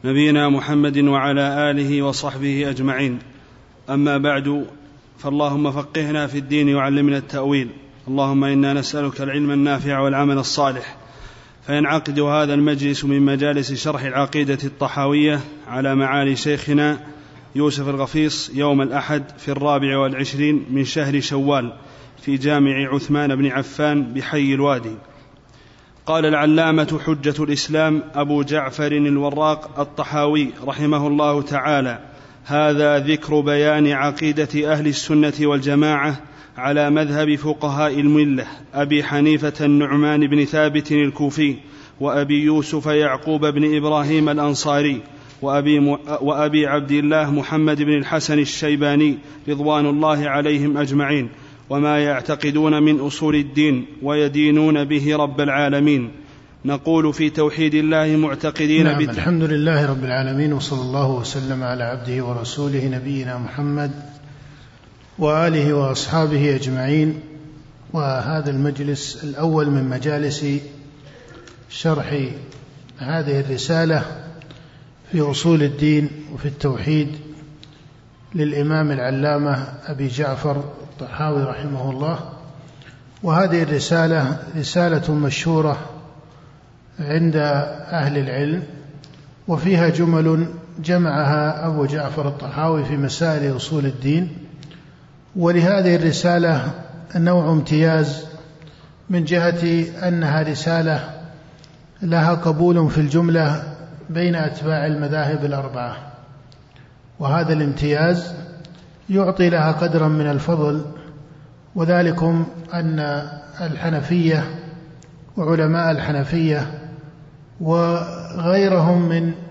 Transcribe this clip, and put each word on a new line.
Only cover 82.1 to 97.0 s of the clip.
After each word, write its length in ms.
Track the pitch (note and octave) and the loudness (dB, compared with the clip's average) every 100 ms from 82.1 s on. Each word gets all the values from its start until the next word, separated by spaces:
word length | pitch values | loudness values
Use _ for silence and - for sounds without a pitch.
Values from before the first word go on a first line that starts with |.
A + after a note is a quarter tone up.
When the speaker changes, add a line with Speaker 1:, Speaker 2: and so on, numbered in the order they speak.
| E3 - - - - - - - - - - | -6 -10 -16 -20 -20 -20 -20 -20 -20 -20 -8
Speaker 2:
وهذه 400 | F3+ D#3+ F#3+ E3+ | 0 2 4 2
الرسالة 760 | D3+ D3 - E3 D#3+ D#3+ C3+ D3 - D#3+ | 2 0 0 2 4 2 0 -4 -6 -6
رسالة 580 | C#3 F3+ F3 D#3+ - | -2 0 2 2 0
مشهورة 640 | D3 C#3+ C#3 E3 D#3+ D3+ - - - - - - - - - - - - - | 0 0 0 0 2 2 -2 -8 -16 -20 -20 -20 -20 -20 -20 -20 -20 -20 -10
عند 360 | D3 D#3+ E3 D#3 D3 C#3+ C#3+ - - | -2 0 2 2 2 0 -2 -8 -6
أهل 280 | E3+ C#3+ C#3+ | -2 0 -2
العلم، 440 | B2+ B2+ C#3+ F3 - - - - - - - - - | -2 -2 -2 -4 -6 -16 -18 -20 -20 -20 -20 -14 -4
وفيها 400 | D#3 E3+ F3+ E3+ | -2 2 4 4
جمل 580 | C#3+ E3+ E3 D#3+ D#3+ E3 - - - | 4 2 4 4 2 0 -6 -16 -10
جمعها 840 | D#3 F3+ E3+ C#3+ C#3+ D3+ D3+ D#3 E3 | 0 2 2 2 2 2 0 -2 -2
أبو 200 | D3+ C#3 | -2 -2
جعفر 420 | D3+ C#3 D3+ C#3 | -2 -4 -4 -4
الطحاوي 560 | - C#3 - D#3+ D#3+ | -6 -10 -2 0 0
في 120 | B2+ C#3+ | -2 -2
مسائل 600 | C#3 - E3 D3+ C#3+ B2+ | -2 -2 -2 0 -2 -4
أصول 300 | - D#3 C#3 | -4 -2 -2
الدين. 420 | A#2+ C3 D#3+ F3+ - - - - - - - - - - F#3 | -2 0 0 -2 -8 -16 -20 -20 -20 -20 -20 -20 -20 -12 0
ولهذه 600 | E3+ F3 E3+ G3+ F3+ E3+ | 2 4 4 4 4 4
الرسالة 720 | D#3+ - F3 F3 E3+ D3 B2 - - - | 2 2 2 2 2 0 -2 -8 -14 -18